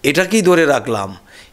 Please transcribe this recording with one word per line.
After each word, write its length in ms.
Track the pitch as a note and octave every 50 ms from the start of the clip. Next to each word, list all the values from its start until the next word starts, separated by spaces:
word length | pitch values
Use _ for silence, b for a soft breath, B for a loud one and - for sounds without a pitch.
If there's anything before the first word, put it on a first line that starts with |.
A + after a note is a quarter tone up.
| -
এটাকেই 380 | C#3 C#3+ E3+ F#3 F3 G#3 A3+
ধরে 240 | F#3 F#3 F3+ E3 D#3+
রাখলাম, 520 | C#3+ C#3 B2 B2 B2+ A2+ G2+ G2 F#2+ F#2+ F2+ _ B B B B B